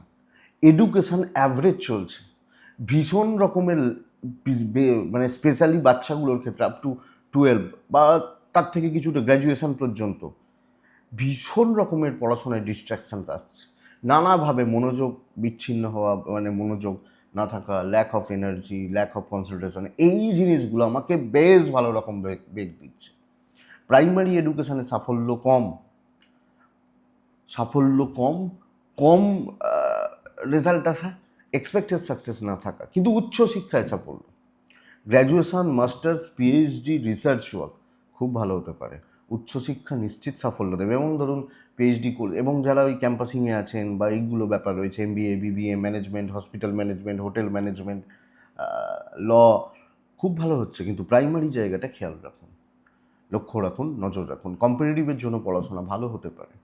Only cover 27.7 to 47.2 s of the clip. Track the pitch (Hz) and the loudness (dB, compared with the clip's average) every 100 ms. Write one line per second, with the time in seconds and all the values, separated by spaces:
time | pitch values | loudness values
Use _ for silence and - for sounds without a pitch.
27.7 | 143 135 135 135 123 127 170 185 - _ | 2 2 2 0 -2 -2 -2 -6 -10 _
28.7 | _ _ - 143 175 202 196 - - - | _ _ 2 6 6 6 0 -6 -6 -2
29.7 | 71 67 53 - - - - 123 151 151 | 0 0 -2 -4 -10 -20 -10 0 2 4
30.7 | 175 160 160 175 185 _ _ _ 135 - | 2 2 -2 -6 -12 _ _ _ -6 -2
31.7 | 202 202 175 180 131 - 110 104 92 101 | -2 -2 -4 -4 -8 -8 -8 -6 -6 -8
32.7 | - - - 185 220 226 - 226 202 180 | -10 -4 0 2 2 0 2 2 2 -2
33.7 | 143 107 95 80 71 - _ _ _ _ | -2 0 -4 -8 -16 -20 _ _ _ _
34.7 | _ _ _ 107 127 135 170 170 180 180 | _ _ _ 2 4 6 4 2 0 0
35.7 | 123 123 127 165 165 165 - 123 147 151 | 2 0 0 -2 -2 -6 0 4 4 2
36.7 | 127 127 156 113 104 151 127 - 98 73 | 0 -4 -2 -2 -2 0 -2 -4 -10 -10
37.7 | - _ _ _ _ 127 120 101 92 87 | -12 _ _ _ _ -6 -2 -2 -4 -6
38.7 | 80 58 71 - _ _ 113 - 135 123 | -12 -14 -16 -20 _ _ -10 -8 -10 -8
39.7 | 135 - 131 107 104 - 135 127 110 98 | -10 -8 -6 -6 -8 -10 -6 -6 -4 -4
40.7 | 90 98 123 151 156 139 139 139 - _ | -4 -2 -2 -2 -2 -2 -4 -8 -16 _
41.7 | - 123 117 120 113 107 87 127 143 135 | 0 0 2 -2 -4 -4 -2 -2 0 2
42.7 | 135 139 131 123 120 120 127 120 110 101 | 4 2 0 -2 -2 -4 -2 -2 -2 -4
43.7 | 110 104 98 104 107 117 117 107 101 101 | -6 -6 -2 -2 -2 -2 -2 -2 -2 -2
44.7 | 92 98 95 104 104 104 98 104 101 104 | -4 -4 -4 -4 -2 -2 -2 -4 -4 -4
45.7 | 101 101 107 98 104 101 101 98 104 104 | -2 -2 -4 -6 -8 -8 -10 -12 -8 -6
46.7 | 104 101 95 101 101 | -4 -4 -6 -8 -8